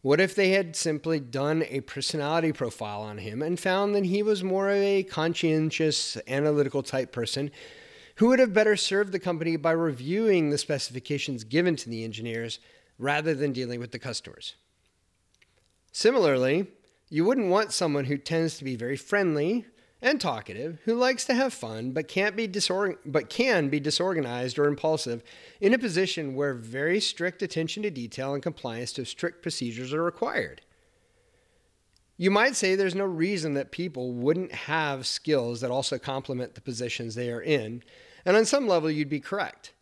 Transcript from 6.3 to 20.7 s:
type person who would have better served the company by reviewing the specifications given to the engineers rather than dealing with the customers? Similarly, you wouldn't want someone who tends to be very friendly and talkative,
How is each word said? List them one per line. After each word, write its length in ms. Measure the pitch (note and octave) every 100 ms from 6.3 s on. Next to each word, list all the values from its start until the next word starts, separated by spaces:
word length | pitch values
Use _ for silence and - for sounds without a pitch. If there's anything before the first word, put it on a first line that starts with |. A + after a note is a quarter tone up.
| C3+ D3+ D3+ C3+ C#3
type 300 | C3 C3+ A#2+
person 400 | - A2+ C#3 C#3+ - - - - - - -
who 120 | A#3
would 120 | B3+
have 120 | B3+
better 220 | G3 G#3+
served 380 | G3+ - G3 G3+
the 80 | F3+
company 360 | F3+ E3 E3 D#3+
by 140 | D#3+
reviewing 800 | E3 E3 B2 C3 G3 A3+ F#3 D3+
the 80 | D3
specifications 880 | - C#3+ - B2+ - C#3+ - B2
given 320 | A2 D3 F3+ D#3+
to 120 | A#2
the 140 | A2+
engineers 560 | A2+ G#2+ A#2 A2+ A#2 - - _ _ -
rather 340 | C3 D3 D#3
than 200 | C#3+ D3
dealing 260 | B2 B2 A#2+
with 140 | A#2
the 60 | A#2+
customers? 580 | C3 A#2 - - - - _ _ _ _ _ _ _ _ _ _ _ _ _
Similarly, 760 | - G#3+ C4 E3 C3 B2+ D#3+ F#3+ _ _ _ _
you 160 | D3+
wouldn't 240 | F#3 C4+ F#3+
want 240 | F#3+ G#3
someone 340 | - E3 C#3+ C3+
who 120 | C#3+
tends 400 | - E3 E3 -
to 60 |
be 100 | C3+
very 220 | A#2+ A#2+ C#3
friendly 720 | - G3+ F#3 D3+ D#3 A#3+ - _ _ _
and 180 | B3+ D4
talkative, 580 | E3+ A2+ - G2 D3+